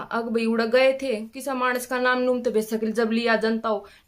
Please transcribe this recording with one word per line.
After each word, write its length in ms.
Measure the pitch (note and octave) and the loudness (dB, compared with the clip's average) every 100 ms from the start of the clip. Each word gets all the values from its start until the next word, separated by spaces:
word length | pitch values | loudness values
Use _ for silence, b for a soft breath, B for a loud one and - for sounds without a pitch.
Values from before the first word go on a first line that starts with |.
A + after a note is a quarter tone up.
| - | -2
अग 160 | A3+ A#3 | -6 -2
भाई 180 | A3+ A3+ | 0 0
उड़ 160 | A3+ | 0
गए 300 | A3+ B3 C4 | 2 4 4
थे, 220 | C4+ C4+ G#3+ A3 | 2 -4 -6 -8
किसी 260 | C4+ C#4 | -10 -6
मानस 340 | B3+ B3 B3 B3 | -2 0 -2 -4
का 140 | B3+ | 0
नाम 200 | B3+ B3+ | 2 2
नूम 220 | B3+ B3 | 2 0
तो 100 | A#3+ | 0
बेशक 320 | G#3+ G#3+ A3 A3 | 0 -2 -2 -2
जब 260 | G#3+ A3 | 0 0
लिया 240 | A3+ A#3 A3 | 0 2 2
जनता 340 | A3 A3+ A3+ | 2 0 -2
हो, 160 | G#3 B B | -4 B B